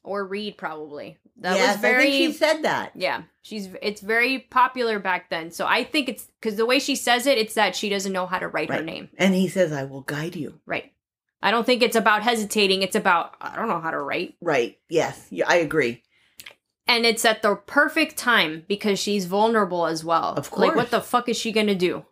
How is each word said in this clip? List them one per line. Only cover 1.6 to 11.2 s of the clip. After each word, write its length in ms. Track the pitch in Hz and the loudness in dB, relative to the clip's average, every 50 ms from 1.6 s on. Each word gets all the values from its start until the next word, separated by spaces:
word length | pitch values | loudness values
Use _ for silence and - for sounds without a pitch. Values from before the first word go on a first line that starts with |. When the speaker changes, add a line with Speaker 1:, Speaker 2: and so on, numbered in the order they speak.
| 185 202 202 | 2 2 2
Speaker 1:
was 60 | 208 | 2
very 260 | 226 247 254 254 269 | 2 2 4 4 4
Speaker 2:
I 40 | 277 | 4
think 220 | 277 269 269 302 302 | 4 2 2 0 0
she 40 | - | 2
said 240 | 320 302 320 311 | 2 2 2 2
that. 300 | 302 196 147 120 98 - - | 0 0 0 -2 -4 -6 -8
Speaker 1:
Yeah. 280 | - 180 165 - - 165 - _ _ | -4 -4 -2 -2 -4 -8 -12 _ _
She's, 260 | - - 214 214 196 185 185 - | -16 -12 -10 -10 -10 -10 -10 -6
it's 180 | - 208 208 - | -6 -6 -6 -6
very 380 | 196 196 226 233 240 262 262 254 | -4 0 0 2 2 2 0 -2
popular 600 | - - - 254 254 262 - 254 233 226 214 202 | -4 -2 0 2 2 2 0 0 -2 0 0 -2
back 280 | 190 190 180 175 - - | -2 -2 -2 -2 -4 -6
then. 220 | 180 165 165 170 | -6 -6 -6 -8
So 160 | - - 175 | -6 -4 0
I 160 | - 180 233 | 2 2 0
think 260 | 254 - - 311 247 269 | 0 0 -2 -2 -2 -2
it's, 200 | - - - - _ - | -6 -10 -12 -20 _ -8
'cause 140 | - 226 202 | -6 -6 -2
the 100 | 214 226 | 0 2
way 120 | 240 254 285 | 2 2 2
she 160 | 269 285 269 | 2 0 -2
says 320 | - - 247 240 247 226 | -2 2 2 2 2 4
it, 100 | 277 269 220 | 2 2 2
it's 160 | 220 214 - | 0 -2 0
that 200 | 220 208 190 - | 0 2 2 0
she 140 | - - 202 | -2 -4 -2
doesn't 240 | 202 196 190 196 | -2 -2 -4 -4
know 140 | 185 180 185 | -4 -4 -4
how 120 | 175 185 185 | -4 -4 -6
to 80 | 175 165 | -6 -4
write 220 | - 156 151 - | -4 -4 -4 -2
her 60 | 135 | -4
Speaker 2:
Right. 80 | - 156 | -4 -6
Speaker 1:
name. 240 | 165 160 - 185 - _ - | -6 -10 -12 -14 -10 _ 2
Speaker 2:
And 160 | 180 196 185 | 2 4 4
he 140 | 185 190 165 | 4 2 2
says, 240 | 170 190 180 156 | 2 2 2 2
"I 120 | 151 139 135 | 0 -4 -6
will 180 | 135 135 139 | -8 -10 -12
guide 340 | 135 - 147 147 160 180 175 | -10 -8 -6 -6 -6 -6 -8
you." 240 | 175 131 - - - _ | -8 -10 -10 -12 -14 _
Speaker 1:
Right. 260 | - 170 - - - _ _ _ _ _ _ | -8 -8 -8 -8 -12 _ _ _ _ _ _